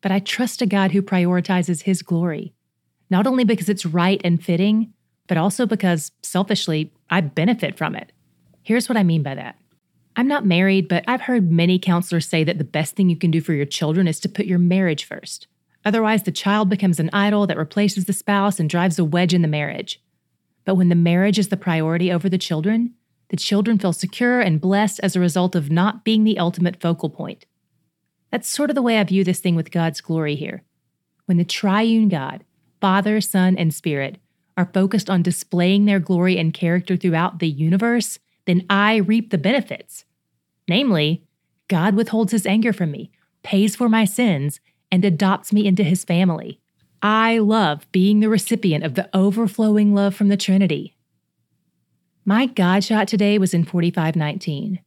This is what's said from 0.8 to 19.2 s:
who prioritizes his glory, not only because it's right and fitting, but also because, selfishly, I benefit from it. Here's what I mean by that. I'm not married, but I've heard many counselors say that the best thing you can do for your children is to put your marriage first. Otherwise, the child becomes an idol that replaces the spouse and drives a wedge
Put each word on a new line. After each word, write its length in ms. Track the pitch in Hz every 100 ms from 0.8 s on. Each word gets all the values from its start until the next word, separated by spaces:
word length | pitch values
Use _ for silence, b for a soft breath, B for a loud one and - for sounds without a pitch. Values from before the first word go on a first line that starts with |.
| 190
who 100 | 196
prioritizes 800 | 196 180 175 180 175 185 180 165
his 180 | - 185
glory, 520 | - 170 175 147 - _ _ _ _ _ _
not 160 | 185 214
only 180 | 254
because 260 | 233 226 170
it's 160 | 196 170
right 340 | 170 175 196
and 200 | 180 170
fitting, 500 | - 170 196 214 226 _ _ _ _
but 100 | 165
also 280 | 175 - 233
because, 460 | 214 185 170 - _
selfishly, 720 | - 180 190 196 - 156 156 _ _
I 120 | 175
benefit 560 | 151 - 175 240 156 -
from 180 | 156 -
it. 160 | - _ _ _ _ _
Here's 260 | - 226 240
what 80 | 233
I 60 |
mean 200 | 180 165
by 120 | 139 135
that. 220 | - - _ _ _ _ _ -
I'm 120 | 254
not 180 | 285 208
married, 440 | 170 190 190 175
but 140 | 175 -
I've 140 | 247
heard 300 | - 247 180
many 280 | 170 170 180
counselors 480 | 185 175 180 170 -
say 160 | 165
that 140 | 156 160
the 60 |
best 320 | 156 151 156 -
thing 140 | 185
you 60 | 165
can 160 | 175
do 80 | 165
for 120 | 160
your 120 | 151 143
children 420 | - 156 160 180
is 120 | 156
to 100 | -
put 160 | - 208
your 140 | 180
marriage 460 | 175 185 185 151 -
first. 420 | - - - - _ _ _ 208
Otherwise, 380 | 226 220 220
the 80 | 196
child 380 | 180 - 208 208
becomes 300 | 190 190 160
an 100 | 165
idol 360 | 202 202 208 202
that 100 | -
replaces 480 | 156 - 202 196 180
the 80 |
spouse 460 | 190 - 202 202 196
and 100 | 156
drives 300 | 175 185 165
a 60 | 165
wedge 280 | 175